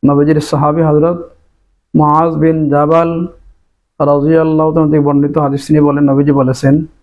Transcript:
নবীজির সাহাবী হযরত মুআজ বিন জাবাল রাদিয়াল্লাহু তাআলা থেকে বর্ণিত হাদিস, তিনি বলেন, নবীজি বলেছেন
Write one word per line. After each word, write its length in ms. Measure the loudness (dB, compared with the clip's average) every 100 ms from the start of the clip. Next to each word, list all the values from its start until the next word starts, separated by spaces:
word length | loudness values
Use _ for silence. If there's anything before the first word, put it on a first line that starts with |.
| 0
নবীজির 340 | 2 2 0
সাহাবী 420 | -2 -2 -2 0
হযরত 480 | 0 2 0 -4 -10 _ _ _ _ _ _ 0
মুআজ 380 | 2 2 0
বিন 360 | 0 0 0 0
জাবাল 560 | 0 2 0 0 -4 -8 -12 -20 _ _ _ _ _
রাদিয়াল্লাহু 720 | 0 0 2 0 2 0 0
তাআলা 160 | 0 0
থেকে 100 | 0
বর্ণিত 380 | 0 0 0 -2
হাদিস, 280 | -2 -4 0
তিনি 140 | 2
বলেন, 240 | 2 2
নবীজি 280 | 0 0 0
বলেছেন 540 | 0 0 0 0 0 -2 _